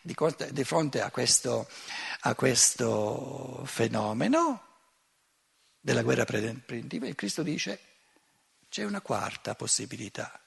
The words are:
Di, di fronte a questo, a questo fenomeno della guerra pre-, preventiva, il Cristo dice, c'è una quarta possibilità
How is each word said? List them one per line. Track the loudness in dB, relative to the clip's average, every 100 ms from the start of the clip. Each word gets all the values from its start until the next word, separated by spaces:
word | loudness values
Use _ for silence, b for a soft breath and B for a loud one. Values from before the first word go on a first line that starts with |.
Di, | -10 0 0 0 -4
di | -2
fronte | 2 2 2 0
a | -2
questo, | 0 4 4 4 -2 -2 B B B B B
a | 0
questo | 4 4 6 6 4 2 2 0 -2 -6 -8 -10 -10
fenomeno | -8 0 2 2 0 0 4 4 4 0 -10 _ _ _ _ _ _ _ _ _ _ _
della | 0 2
guerra | 4 2
pre-, | 2 0 -2 -6
preventiva, | -8 -10 -6 -6 -6
il |
Cristo | -4 -4 -2
dice, | -2 -2 -4 -6 -12 _ _ _ _ _ _ _ _
c'è | -6
una | -4 -4
quarta | -2 -2 -2 -6 -6
possibilità | -6 -2 -2 -2 -8 -8 -8 -10 -10